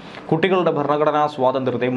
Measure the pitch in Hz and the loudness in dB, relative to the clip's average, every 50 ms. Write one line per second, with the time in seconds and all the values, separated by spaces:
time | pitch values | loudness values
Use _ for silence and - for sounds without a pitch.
0 | - - - - - - 156 160 160 190 185 185 170 165 - 143 143 143 147 147 | -18 -18 -18 -16 -6 -2 0 0 2 2 2 2 2 2 0 0 0 0 0 2
1 | 151 151 147 151 151 147 - 131 127 127 131 135 131 127 123 117 123 127 127 | 2 2 2 2 0 0 0 0 0 2 2 0 0 -2 -2 -2 -2 -2 -2